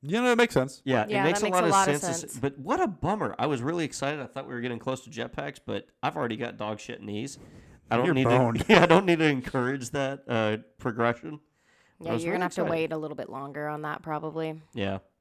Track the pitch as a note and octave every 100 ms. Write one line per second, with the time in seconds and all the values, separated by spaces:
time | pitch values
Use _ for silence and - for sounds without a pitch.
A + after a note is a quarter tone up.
0 | C3+ G3+ B3 A#3+ A#3+ - C3 - - B2+
1 | G#3+ G#3 F#3+ F3 G#3+ F3+ E3+ F#3+ F#3+ D3
2 | - E3 D3 B2+ C3+ C#3 C#3 D4+ F4+ E3
3 | D3+ G#3 C3+ - B2+ C#3 B2+ E3+ D#3+ -
4 | C#3 D3+ B2+ - C#3 B2+ A#2+ A#2 - C3
5 | - A2+ A#2+ - D3 C#3 - G#2 - _
6 | C#3 E3 B2 A2 A#2 - G#2 G#2+ - A#2+
7 | G2+ G#2 C3 - - - - - _ A#2
8 | C3+ C#3 B2+ B2 B2 A#2 - G#3+ E3 E3
9 | G3 E3+ D#3 C#3 B2 C3+ B2 C#3 A#2+ C#3+
10 | C3+ C#3 - A#2+ A2 G#2+ - _ C3 A2
11 | A#2 D3 D#3 D3+ _ _ _ _ _ _
12 | E3 E3 E3+ G3 A3 - E3+ E3 D#3+ D#3
13 | D#3 C3+ - C3+ C#3 C#3+ D3+ D3+ D3+ D3
14 | - D3+ D#3 D#3 D#3+ D#3+ D#3 - G2 F#2+
15 | _ _